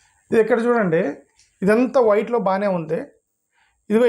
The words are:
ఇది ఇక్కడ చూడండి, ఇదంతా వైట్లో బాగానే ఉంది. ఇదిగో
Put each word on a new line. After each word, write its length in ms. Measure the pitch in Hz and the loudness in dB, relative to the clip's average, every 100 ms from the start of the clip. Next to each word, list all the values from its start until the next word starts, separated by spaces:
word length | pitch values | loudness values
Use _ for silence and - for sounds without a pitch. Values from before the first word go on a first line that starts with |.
| _ _ - | _ _ -2
ఇది 80 | 226 | 0
ఇక్కడ 160 | 214 233 233 | 2 0 0
చూడండి, 360 | 240 190 160 233 285 - _ _ _ | 0 0 0 -2 -6 -16 _ _ _
ఇదంతా 380 | 190 220 254 269 226 | 0 2 2 2 2
వైట్లో 300 | 202 233 233 196 | 2 0 -4 -2
బాగానే 200 | 190 202 180 | -2 -2 -4
ఉంది. 200 | 151 143 269 _ _ _ _ _ _ _ - | -4 -8 -8 _ _ _ _ _ _ _ -4
ఇదిగో 180 | 214 | 0